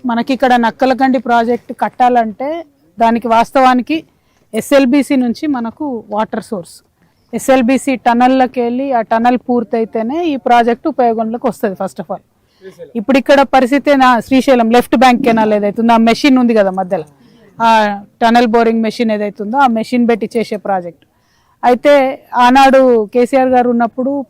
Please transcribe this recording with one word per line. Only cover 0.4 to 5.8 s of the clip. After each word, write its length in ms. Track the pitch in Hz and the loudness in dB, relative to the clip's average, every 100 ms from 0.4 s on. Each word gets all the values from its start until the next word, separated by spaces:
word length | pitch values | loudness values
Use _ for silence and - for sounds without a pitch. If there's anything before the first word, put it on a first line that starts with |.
| 262 | 0
నక్కలకండి 640 | 247 226 - 262 247 262 254 | 2 0 0 -2 0 0 -2
ప్రాజెక్ట్ 540 | 247 233 233 233 - 240 | 0 0 0 -4 -8 -8
కట్టాలంటే 840 | 214 - 247 247 226 190 269 330 320 _ _ - | -6 0 0 2 -2 -6 -8 -8 -12 _ _ -2
దానికి 280 | 226 233 226 | -2 0 0
వాస్తవానికి 760 | 226 226 277 254 247 226 320 - _ _ _ _ | 0 0 2 2 2 -2 -6 -8 _ _ _ _
ఎస్ఎల్బిసి 600 | 220 - 277 262 285 254 269 | -8 0 2 2 2 0 0
నుంచి 300 | 247 220 311 | -2 -4 -6
మనకు 580 | 254 226 - | -4 -6 -8